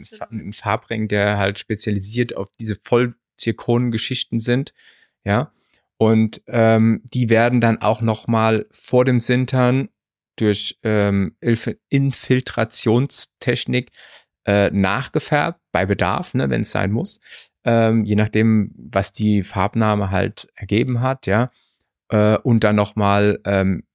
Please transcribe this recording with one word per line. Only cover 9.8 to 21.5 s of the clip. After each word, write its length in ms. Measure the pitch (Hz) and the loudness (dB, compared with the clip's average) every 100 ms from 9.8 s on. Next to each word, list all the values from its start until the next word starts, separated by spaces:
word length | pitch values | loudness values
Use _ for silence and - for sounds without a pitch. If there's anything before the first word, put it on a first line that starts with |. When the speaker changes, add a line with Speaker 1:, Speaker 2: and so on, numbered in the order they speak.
| 139 _ _ _ _ - | -4 _ _ _ _ -2
Speaker 2:
durch, 420 | 107 101 - - | 0 0 -4 -6
ähm, 540 | 113 107 101 98 98 - | -2 2 2 2 -2 -4
Ilf-, 360 | 120 113 - - - | -2 -2 -2 -10 -2
Infiltrationstechnik, 2000 | 139 139 - - 127 - - 113 - - 113 139 - - - - 117 - 123 123 _ - - _ _ | 0 0 -2 0 0 0 -4 -4 0 2 2 2 -4 -6 -8 -4 -4 -2 -4 -4 _ -20 -20 _ _
äh, 260 | - 101 98 | 0 2 2
nachgefärbt, 880 | 98 95 104 135 156 - 147 151 - _ | 2 0 0 -2 -4 0 0 -2 -6 _
bei 160 | - 95 | -2 0
Bedarf, 480 | 98 90 107 175 | 0 0 -2 -4
ne, 160 | 127 135 | -2 -2
wenn's 220 | 120 110 | -2 -2
sein 180 | 101 98 | -2 -2
muss, 300 | 107 196 - - - - _ | -2 -4 -6 -10 -20 -20 _
ähm, 400 | - 117 113 113 | 0 2 2 2
je 120 | 101 104 | 2 0
nachdem, 560 | 104 107 113 110 101 - | 2 2 2 2 0 -6
was 360 | - 98 98 | -6 -2 -2
die 320 | - 107 104 | -2 0 0
Farbnahme 640 | 92 - 95 113 110 104 98 | 0 -2 -2 0 0 0 0
halt 380 | 95 98 - - | -2 -2 -6 -14
ergeben 460 | - 98 104 127 120 | -12 -2 -2 0 -2
hat, 260 | 127 131 - | -2 -4 -2
ja, 240 | 101 127 | 0 -2